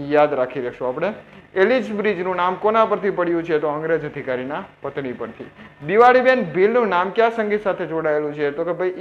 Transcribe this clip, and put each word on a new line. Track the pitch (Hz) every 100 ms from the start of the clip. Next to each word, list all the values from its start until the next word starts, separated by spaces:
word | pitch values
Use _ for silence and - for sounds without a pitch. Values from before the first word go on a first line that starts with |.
| 143
યાદ | 147 147
રાખી | 143 127 143
લેશું | 123 120 127
આપણે. | 123 123 214 - - -
એલિસ | - 196 254 208
બ્રિજનું | 208 202 185 170 180
નામ | 180 180
કોના | 208 220 220
પરથી | 202 196
પડ્યું | 170 175 170
છે? | 165 156
તો | 151
અંગ્રેજ | 147 160 165
અધિકારીના | 147 147 131 127 127 156 196 _
પત્ની | 139 139 135
પરથી. | 113 113 - 120 - - - 143
દિવાળીબેન | 202 240 254 247 254 185
ભીલનું | 160 202 240 226
નામ | 180 185
કયા | 202 226 226
સંગીત | 208 208
સાથે | 208 180 165
જોડાયેલું | 160 160 151 151
છે? | 147 147
તો | 143
કે | 165
ભાઈ | 170 185 180